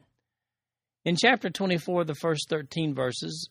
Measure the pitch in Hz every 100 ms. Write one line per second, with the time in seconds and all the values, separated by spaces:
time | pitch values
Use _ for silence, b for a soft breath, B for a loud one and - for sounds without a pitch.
0 | _ _ _ _ _ _ _ _ _ _
1 | 170 175 240 254 190 - 190 170 - 180
2 | 160 143 170 151 - 156 135 165 156 131
3 | 127 120 160 160 -